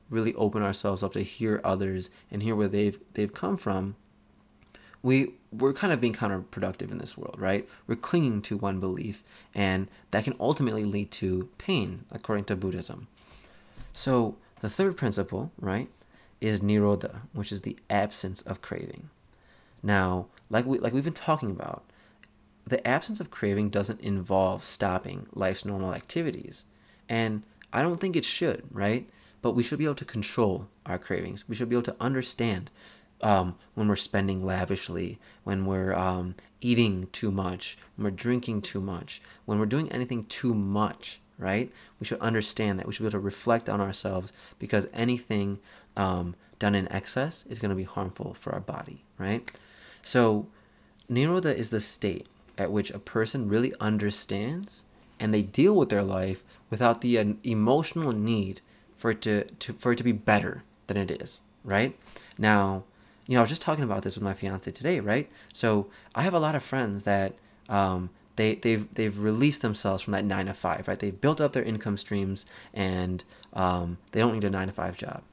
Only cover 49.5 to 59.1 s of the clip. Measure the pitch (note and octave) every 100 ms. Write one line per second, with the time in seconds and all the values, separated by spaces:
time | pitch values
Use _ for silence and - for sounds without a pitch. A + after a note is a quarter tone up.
49.5 | - - - - - - B2+ A#2 G#2+ -
50.5 | - _ _ _ _ - B2 D3+ F3+ E3+
51.5 | B2 A2 G#2+ - - G2+ - - _ -
52.5 | - G2 G#2 G2+ G2+ - A2+ A2 C#3 G#2+
53.5 | G#2+ B2+ - G#2+ G#2+ G#2 G2+ - G2 A2+
54.5 | E3+ G3+ - - - - - G#2+ G#2+ G2+
55.5 | - F3+ G#3 C3 G#2 G2 F#2+ F#2+ F#2+ -
56.5 | - _ A2 A#2+ A#2 B2 A#2 G#2 G#2 B2
57.5 | A2 A2 C#3+ D#3 E3+ D3+ A2 G#2+ A2+ F#2+
58.5 | F#2 - - _ - A#2